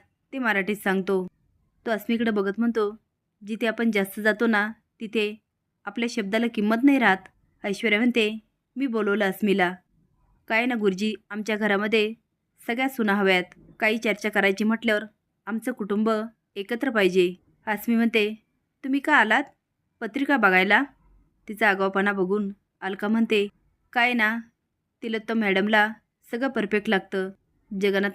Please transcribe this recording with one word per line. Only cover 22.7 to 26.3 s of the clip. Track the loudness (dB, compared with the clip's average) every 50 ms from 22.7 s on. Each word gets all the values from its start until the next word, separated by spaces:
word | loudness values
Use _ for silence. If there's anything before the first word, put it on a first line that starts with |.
| _ _
अलका | -10 -10 -8 -6 -2 0
म्हणते, | 0 0 2 2 2 0 0 -2 -6 _ _ _ _ _ _ _ -2
"काय | 0 0 0 2
ना, | 0 0 0 -2 -4 -8 -14 _ _ _ _ _ _ _ _ _ _ -8
तिलोत्तम | -6 -6 -6 -6 -4 -2 0
मॅडमला | 0 2 2 2 2 2 4 2 2 2 -2 -8 _ _ _ _ _ -12